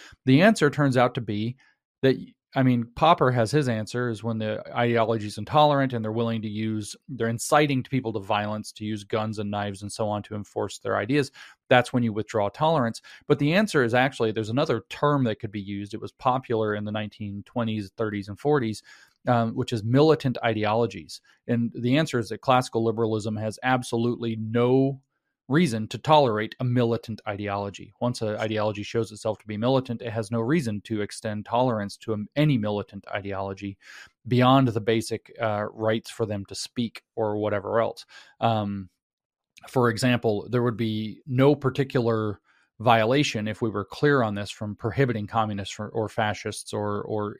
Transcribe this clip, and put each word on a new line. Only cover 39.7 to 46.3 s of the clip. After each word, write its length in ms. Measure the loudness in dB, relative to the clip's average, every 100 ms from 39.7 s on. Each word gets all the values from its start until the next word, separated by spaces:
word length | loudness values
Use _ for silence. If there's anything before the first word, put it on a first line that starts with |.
| 2 2
example, 580 | 2 2 2 2 -2 -2
there 140 | -2
would 140 | -2 -2
be 440 | -4 -4 -6 -10 -4
no 260 | 4 6
particular 840 | 6 0 -2 -2 0 0 0 -2 -6 _ _ _ -2
violation 680 | 4 4 4 2 2 -2 -4
if 140 | -4
we 80 | -4
were 160 | -4 -6
clear 380 | 0 2 4
on 120 | 2 -2
this 160 | -8
from 240 | -8 -10 -6
prohibiting 520 | -4 0 0 0 -2
communists 500 | -2 -2 -4 -8 -10
or, 120 | -6
or 180 | -4 -4
fascists 640 | -2 -2